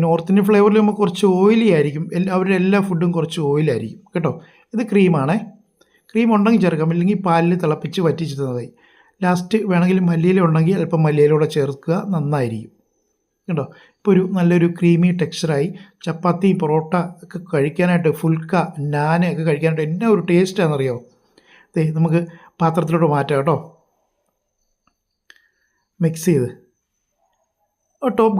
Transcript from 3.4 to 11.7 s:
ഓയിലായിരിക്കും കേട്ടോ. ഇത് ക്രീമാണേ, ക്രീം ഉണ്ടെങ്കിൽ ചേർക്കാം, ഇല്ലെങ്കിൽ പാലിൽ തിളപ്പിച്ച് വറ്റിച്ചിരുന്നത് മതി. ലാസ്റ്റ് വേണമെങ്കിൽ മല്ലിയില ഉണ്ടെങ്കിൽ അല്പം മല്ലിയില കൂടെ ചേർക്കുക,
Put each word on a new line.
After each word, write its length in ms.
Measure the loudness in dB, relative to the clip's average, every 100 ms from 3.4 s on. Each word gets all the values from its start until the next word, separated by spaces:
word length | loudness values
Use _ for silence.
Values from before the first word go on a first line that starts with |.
| -2
ഓയിലായിരിക്കും 500 | 0 0 -2 -6 -12 _ -4
കേട്ടോ. 160 | -4 -6 -12 _ _ -8
ഇത് 80 | 0
ക്രീമാണേ, 440 | 2 4 2 0 -2 -6 -18 _ _ _ _ _
ക്രീം 160 | -2 2 2
ഉണ്ടെങ്കിൽ 260 | 4 2 2
ചേർക്കാം, 260 | 0 0 0
ഇല്ലെങ്കിൽ 240 | 0 0 0
പാലിൽ 280 | 2 2 0 0
തിളപ്പിച്ച് 360 | -2 -4 -2 -2
വറ്റിച്ചിരുന്നത് 480 | -2 -6 -6 -6 -8
മതി. 120 | -10 _ _ _ _ -4
ലാസ്റ്റ് 340 | -2 -2 -2 -2 0
വേണമെങ്കിൽ 260 | 0 2 2 0
മല്ലിയില 280 | 0 2 2 2
ഉണ്ടെങ്കിൽ 300 | 2 2 0
അല്പം 200 | -2 0 2
മല്ലിയില 280 | 4 4 4
കൂടെ 120 | 0 -2
ചേർക്കുക, 400 | -4